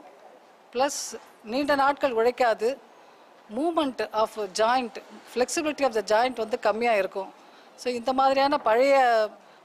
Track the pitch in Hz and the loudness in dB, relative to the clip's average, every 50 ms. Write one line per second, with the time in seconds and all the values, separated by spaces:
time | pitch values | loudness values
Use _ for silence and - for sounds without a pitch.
0 | 294 - - - - - - - _ - - _ _ _ - 240 262 294 277 - | -4 -14 -20 -20 -20 -20 -20 -20 _ -20 -20 _ _ _ -2 -2 0 0 -2 -4
1 | - - - 226 - - - - - 214 220 262 294 269 294 277 269 277 285 277 | -10 -10 -12 -14 -18 -18 -20 -20 -12 -6 -4 -4 0 0 2 2 2 2 0 0
2 | - 277 240 220 226 240 247 - 254 233 220 196 208 233 277 - - - - - | 0 -2 0 2 2 2 2 2 2 0 0 0 0 -4 -4 -4 -10 -20 -20 -20
3 | - - - - - - - - - - 208 240 302 349 330 330 302 269 226 - | -20 -20 -20 -20 -20 -20 -20 -20 -20 -12 -8 -4 -4 -2 0 0 -2 -2 -2 -6
4 | 220 - - 214 220 214 - 214 208 190 180 208 220 226 247 262 247 220 - - | -8 -4 -2 -2 -2 -2 -2 -6 -8 -6 -2 0 2 2 2 0 -2 -4 -10 -14
5 | - - 214 214 - - - 233 254 - - 339 302 302 294 - 277 262 226 220 | -18 -18 -20 -20 -20 -10 -4 -4 -2 -2 -2 -4 -4 -4 -4 0 -2 0 0 -2
6 | 196 - 214 214 240 262 254 233 220 214 240 247 - 220 202 220 240 240 226 202 | -2 0 2 2 2 0 0 -4 -6 -6 -6 -2 -2 -2 -2 0 0 0 2 2
7 | 185 190 - 196 190 196 - - - - - - - - - - - 247 247 240 | 0 -2 -4 -8 -10 -10 -14 -20 -20 -20 -20 -20 -20 -20 -20 -12 -8 -6 -6 -4
8 | 233 262 262 262 262 269 269 269 269 277 294 285 - 226 220 233 262 277 277 269 | -2 -2 0 2 2 2 4 4 2 2 2 0 2 2 4 4 4 4 6 4
9 | 262 240 233 220 214 208 214 - - - - - _ | 4 4 4 2 0 -2 -4 -12 -20 -20 -20 -20 _